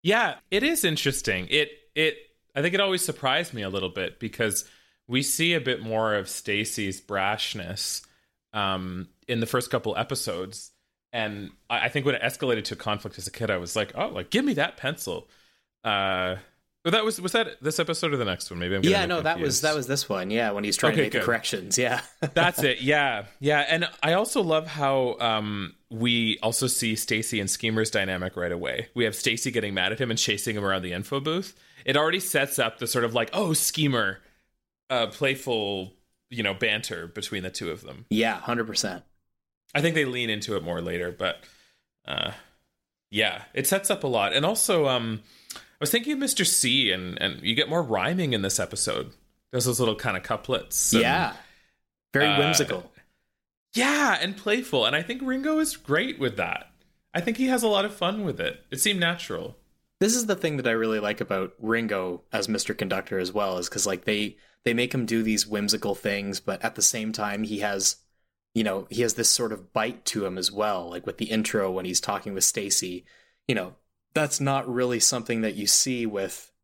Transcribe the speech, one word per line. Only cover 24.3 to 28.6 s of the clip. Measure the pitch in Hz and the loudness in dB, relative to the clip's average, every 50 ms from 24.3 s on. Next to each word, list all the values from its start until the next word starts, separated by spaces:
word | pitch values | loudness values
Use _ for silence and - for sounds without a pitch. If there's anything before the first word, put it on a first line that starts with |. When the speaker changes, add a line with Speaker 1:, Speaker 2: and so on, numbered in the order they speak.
| - 269 | 0 0
Speaker 1:
love | 190 165 156 156 156 | 2 4 2 2 2
how, | 165 147 156 143 135 135 135 127 123 - - | -2 -2 0 2 4 4 4 4 2 0 0
um, | 120 117 110 107 107 104 104 101 95 82 - _ _ _ | 2 2 2 2 0 -2 -2 -4 -6 -8 -10 _ _ _
we | 113 110 117 120 120 117 113 110 98 - | -4 0 2 4 4 4 4 2 0 2
also | 110 113 117 - 131 | 0 0 2 2 0
see | 123 - - 123 113 107 | 0 0 0 0 0 -2
Stacy | 107 - - 113 107 110 - - 107 | -2 -2 -2 -2 -2 0 -2 -2 -2
and | 98 95 | 0 -2
Schemer's | - - - 113 110 110 107 - | -2 0 0 0 2 2 0 2
dynamic | - 104 98 95 92 90 90 92 - | 0 0 0 0 -2 -2 -4 -4 -4
right | 90 87 87 | -4 -2 -2
away. | 87 85 | -2 -2